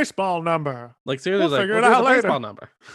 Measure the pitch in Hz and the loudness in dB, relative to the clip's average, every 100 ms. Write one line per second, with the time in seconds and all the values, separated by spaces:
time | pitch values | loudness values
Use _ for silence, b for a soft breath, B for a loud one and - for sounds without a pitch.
0 | 302 - 190 175 165 165 143 123 120 - | 2 -2 -2 -2 -2 -2 -4 -8 -14 -14
1 | - 135 180 196 170 139 - 220 240 247 | -8 -6 -2 0 2 0 0 2 4 4
2 | 262 254 202 143 110 104 - _ B | 4 2 2 -2 -6 -14 -20 _ B